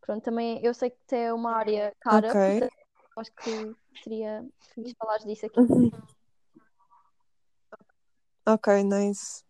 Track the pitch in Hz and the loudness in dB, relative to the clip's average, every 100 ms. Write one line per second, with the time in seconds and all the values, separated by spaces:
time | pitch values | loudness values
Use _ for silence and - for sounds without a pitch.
0 | - 214 233 226 233 226 226 240 247 247 | -8 -8 -4 -4 -4 -2 -2 0 -4 -6
1 | _ 247 233 233 233 226 214 214 208 - | _ -4 -2 -2 -2 -2 0 0 -2 -4
2 | 247 214 220 208 196 208 247 _ _ _ | 4 4 4 2 4 2 -2 _ _ _
3 | _ - 226 - - 220 220 226 _ - | _ -16 -16 -12 -10 -8 -10 -14 _ -20
4 | - 220 220 214 247 _ _ - 233 240 | -12 -8 -8 -10 -12 _ _ -14 -14 -10
5 | 220 214 220 220 220 226 240 254 240 - | -4 -4 -4 -8 -4 4 4 6 4 0
6 | - _ _ _ _ - _ _ _ - | -20 _ _ _ _ -20 _ _ _ -20
7 | _ _ _ _ _ _ _ - _ _ | _ _ _ _ _ _ _ -20 _ _
8 | _ _ _ _ - 220 220 202 196 196 | _ _ _ _ 0 2 4 4 4 2
9 | 202 202 - - | 0 -2 -10 -16